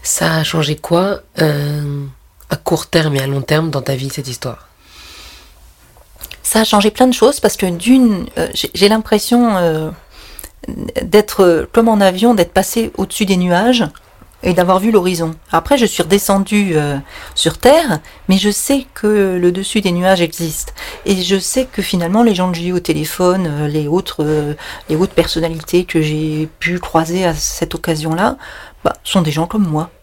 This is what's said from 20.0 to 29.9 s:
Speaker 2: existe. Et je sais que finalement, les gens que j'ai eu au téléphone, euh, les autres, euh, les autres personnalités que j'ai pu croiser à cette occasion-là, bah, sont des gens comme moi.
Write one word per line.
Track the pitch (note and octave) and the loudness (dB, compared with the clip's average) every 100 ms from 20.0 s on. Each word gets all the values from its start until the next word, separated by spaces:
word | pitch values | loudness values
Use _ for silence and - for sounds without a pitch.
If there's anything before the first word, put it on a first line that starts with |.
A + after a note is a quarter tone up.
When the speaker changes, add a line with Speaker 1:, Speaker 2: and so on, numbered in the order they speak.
| F3+ F#3+ | 2 2
Speaker 2:
existe. | E3+ - E3 D#3 - - - - | 2 -2 -8 -6 -10 -12 -14 -10
Et | - F#3+ | -2 -2
je | F3+ G3 | 0 -2
sais | F#3 - | 0 -2
que | C4 - | -2 -4
finalement, | F#3+ F#3 E3+ G3+ | -4 -2 0 2
les | A#3+ F#3 | 2 2
gens | F#3 | 0
que | E3+ | -2
j'ai | F3 | -2
eu | |
au | F3+ | -4
téléphone, | F3 D3+ D3+ - F3+ F#3 F3 | -2 -4 -4 0 2 2 0
euh, | D3 D3+ | -2 -2
les | D3+ D3 | -2 0
autres, | E3+ - - | -2 -2 -4
euh, | D3+ D3+ D3 D3+ - - - | 0 0 -2 -6 -12 -16 -4
les | |
autres | D#3 F#3+ | -2 0
personnalités | - E3 - D#3+ D#3+ D3+ F3+ | 0 0 0 -4 -6 -2 -2
que | F#3 E3 | 0 0
j'ai | D3+ D3+ D#3 D#3 D#3 - | 0 -2 -2 -4 -6 -4
pu | E3 F3+ | -4 -4
croiser | - E3 D#3+ F3+ F#3 | -2 -2 0 0 0
à | |
cette | D#3+ - - D#3 | -2 -6 -6 -6
occasion-là, | E3+ - D#3 D#3+ D#3+ G3+ C#4 - - - - | -6 -4 -4 -2 -2 -2 -2 -14 -20 -20 -6
bah, | - - | -4 -4
sont | - G3 | -2 0
des | D#3+ | 0
gens | D3 E3+ | -2 -4
comme | A3 F#3+ | -2 0
moi. | D3+ - | -2 -4